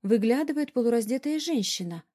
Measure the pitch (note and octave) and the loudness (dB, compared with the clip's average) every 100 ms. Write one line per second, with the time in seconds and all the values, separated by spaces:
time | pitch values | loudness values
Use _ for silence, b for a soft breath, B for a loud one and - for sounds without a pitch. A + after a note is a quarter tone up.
0 | G3 A3+ A3 B3+ D#4 D4 D4 - A#3 A#3 | 2 2 4 2 0 -2 -2 0 2 2
1 | G#3+ C4 D4 D#4 D#4 D4 F#3+ - F3 E3+ | 0 -4 -2 -4 -2 -2 -2 -4 -6 -10
2 | - | -14